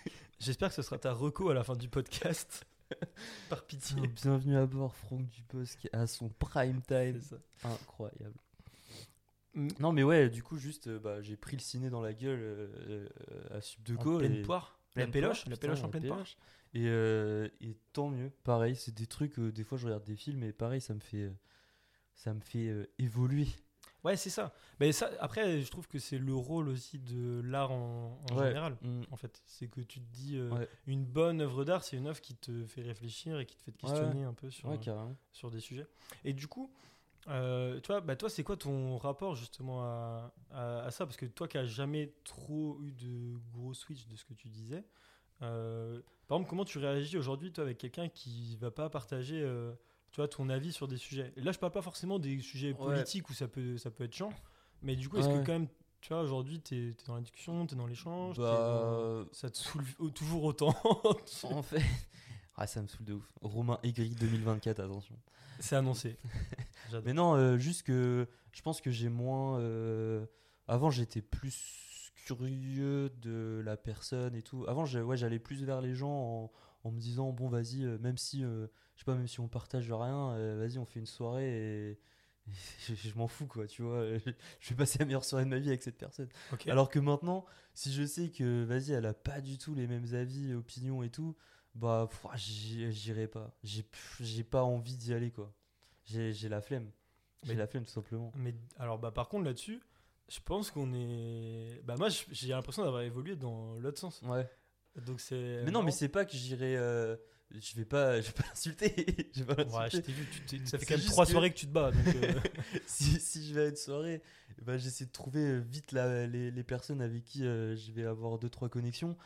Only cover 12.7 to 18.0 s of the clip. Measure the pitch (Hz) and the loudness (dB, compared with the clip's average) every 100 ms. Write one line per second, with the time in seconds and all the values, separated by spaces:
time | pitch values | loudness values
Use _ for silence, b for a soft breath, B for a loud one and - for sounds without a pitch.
12.7 | 107 - 104 101 - - - - 104 - | -8 -8 -8 -8 -12 -12 -12 -8 -8 -8
13.7 | - 110 117 139 170 139 107 101 180 - | -8 -4 0 2 4 4 4 0 -2 -4
14.7 | - _ 120 120 139 185 - 123 117 147 | -16 _ -2 0 4 4 2 -4 -4 -2
15.7 | 139 110 160 131 196 190 - B B B | 0 -2 -2 -2 -4 -6 -14 B B B
16.7 | 117 117 113 110 110 107 107 107 - 117 | 0 4 6 6 4 4 0 -2 -6 -10
17.7 | 107 _ - | -10 _ -2